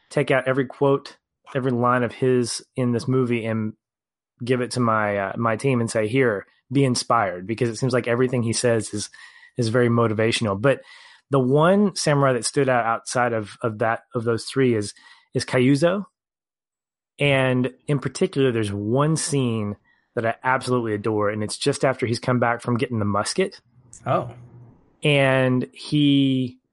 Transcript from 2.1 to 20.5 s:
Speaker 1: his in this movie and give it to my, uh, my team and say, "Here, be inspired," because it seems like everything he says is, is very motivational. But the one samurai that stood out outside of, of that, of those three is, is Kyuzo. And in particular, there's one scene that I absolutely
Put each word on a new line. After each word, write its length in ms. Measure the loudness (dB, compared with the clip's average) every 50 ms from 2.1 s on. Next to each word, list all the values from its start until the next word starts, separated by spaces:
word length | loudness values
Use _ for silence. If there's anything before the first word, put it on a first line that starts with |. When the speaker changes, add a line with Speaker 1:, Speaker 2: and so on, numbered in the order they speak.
| -2
Speaker 1:
his 520 | -2 0 2 2 2 0 -2 -4 -10 -12 _ -6
in 160 | -2 -2 0
this 160 | 0 -2 -2
movie 380 | 0 0 0 0 0 -2 -2 -2
and 280 | -4 -4 -4 -4 -6 -8 _ _ _ _ _ _ _ _ _ _ _ _ -8 -2
give 160 | 0 0 0
it 100 | 0 -2
to 80 | -2 0
my, 360 | 0 2 2 2 0 0 0
uh, 160 | -2 -2 -4 -2
my 180 | -2 0 0 0
team 240 | 0 0 0 0 0
and 100 | 0 -2
say, 180 | -2 -2 -2
"Here, 380 | 0 2 2 2 2 0 -2 -6 _ _ _ _ -2
be 140 | 0 2 2
inspired," 640 | 2 0 -2 0 0 2 2 2 0 -4 -6 -6
because 220 | -6 -4 -2 -2 -2
it 80 | -2
seems 160 | -2 -2 0 0
like 140 | 0 0
everything 360 | 0 0 0 0 0 0 -2 -2
he 80 | -2
says 420 | -2 0 0 0 0 0 -2 -4 -8
is, 160 | -8 -8 -10 _ -20 -20 -20 -20 -20 -20 -12 -6
is 120 | -4 -2 0
very 180 | 2 2 2
motivational. 720 | 4 4 2 2 2 2 0 0 0 0 0 -2 -2 -2 0
But 200 | 2 2 2 0 -4 -18 -20 -20 -20 -20 -20 _ _ 0
the 100 | 0 2
one 560 | 2 4 4 4 4 4 4 4 2 0 0
samurai 380 | -2 0 0 2 4 4 2 2
that 100 | 0 -2
stood 240 | -2 0 0 2
out 180 | 2 2 0 0
outside 460 | 0 -2 -4 -4 -4 -2 0 0 0
of, 240 | 0 -4 -6 -8 -10 -6
of 180 | -6 -6 -4 -2
that, 220 | -2 -2 -2 -4 _ _ -6
of 120 | -4 -2
those 180 | -2 -2 -2 -4
three 320 | -4 0 2 2 2 2
is, 180 | 0 -2 -6 -10 _ -20 -20 -20 _ _ _ -6
is 120 | -6 -4
Kyuzo. 600 | -2 0 2 4 4 4 4 2 0 0 -2 -6 -10 _ _ _ _ _ _ _ _ _ _ _ _ _ _ _ _ _ _ _ _ _
And 560 | -2 0 2 2 2 2 2 0 0 -2 -2 -6 _ _
in 120 | -4 -4 -2
particular, 520 | -2 -4 -4 -2 -2 -2 0 0 0 2
there's 220 | 2 0 -2 -2 -4
one 420 | -6 -4 -2 0 0 2 2 0
scene 640 | -2 -2 -2 -2 -2 -2 -2 -2 -2 -4 -6 -8 -10 _ _ _ _ _ _ -6
that 100 | -4 -4
I 100 | -4 -4 -2 -2
absolutely 500 | 0